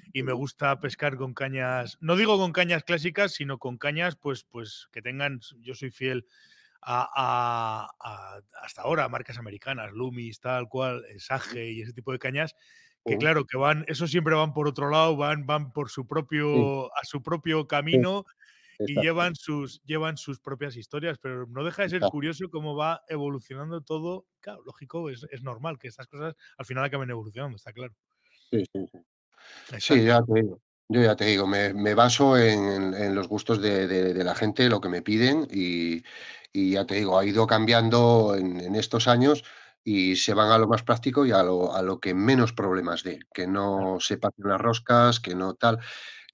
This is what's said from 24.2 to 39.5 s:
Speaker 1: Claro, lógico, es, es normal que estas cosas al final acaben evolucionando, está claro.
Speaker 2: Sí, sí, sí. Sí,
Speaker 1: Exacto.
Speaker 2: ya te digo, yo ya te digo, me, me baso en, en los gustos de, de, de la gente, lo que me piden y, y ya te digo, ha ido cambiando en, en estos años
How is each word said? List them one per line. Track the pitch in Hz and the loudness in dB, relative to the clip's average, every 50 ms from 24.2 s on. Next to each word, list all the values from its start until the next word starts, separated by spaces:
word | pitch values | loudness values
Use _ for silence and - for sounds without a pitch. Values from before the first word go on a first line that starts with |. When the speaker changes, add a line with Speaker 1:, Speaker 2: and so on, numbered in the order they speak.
| - _ _ _ | -12 _ _ _
Speaker 1:
Claro, | - 202 208 180 - | -16 -16 -16 -16 -16
lógico, | 127 - - 135 127 - 170 165 147 | -20 -20 -20 -16 -12 -10 -10 -10 -10
es, | 127 117 147 - | -10 -12 -14 -16
es | 135 120 131 | -16 -14 -12
normal | 135 117 113 143 165 151 123 | -12 -12 -10 -8 -10 -10 -10
que | - 123 | -14 -18
estas | - - 123 - | -18 -18 -20 -20
cosas | - 143 151 165 156 _ - - _ - | -14 -12 -12 -12 -12 _ -18 -20 _ -16
al | 135 | -12
final | - 127 131 135 | -8 -4 -4 -4
acaben | 139 139 139 131 123 | -2 -4 -4 -6 -6
evolucionando, | 120 113 107 107 104 123 143 139 113 | -8 -8 -10 -10 -12 -10 -10 -10 -12
está | 95 - 117 107 | -14 -18 -20 -16
claro. | 120 127 120 107 _ _ _ _ _ _ _ _ _ _ _ 123 | -14 -16 -16 -16 _ _ _ _ _ _ _ _ _ _ _ -2
Speaker 2:
Sí, | 110 92 - - | -2 -2 -2 -6
sí, | 95 92 - - | -10 -10 -10 -12
sí. | 87 - _ _ _ _ _ _ _ - - - - - - - 104 | -20 -20 _ _ _ _ _ _ _ -20 -20 -20 -20 -18 -16 -12 -6
Sí, | - - 147 123 110 | 0 4 6 6 8
Speaker 1:
Exacto. | |
Speaker 2:
ya | 117 120 120 120 | 8 6 6 6
te | 117 110 | 4 4
digo, | 110 110 98 - - _ _ _ _ _ - | 2 2 2 -2 -8 _ _ _ _ _ 0
yo | 110 123 117 | 4 6 6
ya | 110 107 | 6 6
te | - 104 | 4 4
digo, | 107 104 98 98 | 4 4 4 4
me, | 95 101 101 101 98 98 | 2 2 2 2 0 0
me | 101 104 104 104 | 0 0 2 6
baso | 110 120 123 120 - 139 135 131 123 | 6 6 6 6 6 6 8 8 8
en, | 117 113 107 104 98 101 98 98 95 95 95 | 8 6 6 4 2 0 0 0 0 -2 -2
en | 101 104 98 98 | -2 -2 0 0
los | 101 92 87 | -2 -2 -2
gustos | 107 104 - - 117 104 101 | -4 -4 -2 0 0 0 2
de, | 104 101 95 95 90 | 2 2 2 2 2
de, | 95 92 92 92 87 | 2 2 2 0 0
de | 92 90 | 0 0
la | 90 87 | -2 -2
gente, | - 110 104 101 - 127 120 | 0 -2 0 2 2 4 4
lo | 113 98 | 4 2
que | 98 92 | 0 -2
me | 90 87 85 | -4 -4 -2
piden | 104 107 110 120 131 143 160 147 - | 0 2 4 4 4 2 2 0 -2
y, | - 98 90 87 87 85 85 85 85 82 - - - - - - - - - - - | -4 -4 -2 -2 -2 -2 -2 -2 -4 -4 -8 -12 -18 -18 -18 -18 -18 -20 -16 -8 -2
y | 98 95 92 98 | 0 0 2 2
ya | 98 95 | 0 0
te | - 98 | -2 -2
digo, | 104 104 95 92 95 | -2 0 2 4 4
ha | 101 | 4
ido | 104 98 113 113 | 4 2 2 2
cambiando | 110 117 110 110 113 117 117 113 113 117 120 120 120 117 113 110 104 101 | 4 2 2 4 4 4 4 4 6 6 6 8 8 8 8 6 4 2
en, | 95 92 92 90 87 | 0 0 -2 -2 -4
en | 87 90 101 | -4 -4 -2
estos | 110 104 - - 113 - 127 | -2 -2 -2 -2 0 2 4
años | 120 120 127 143 151 - - - | 4 6 6 4 4 2 0 -8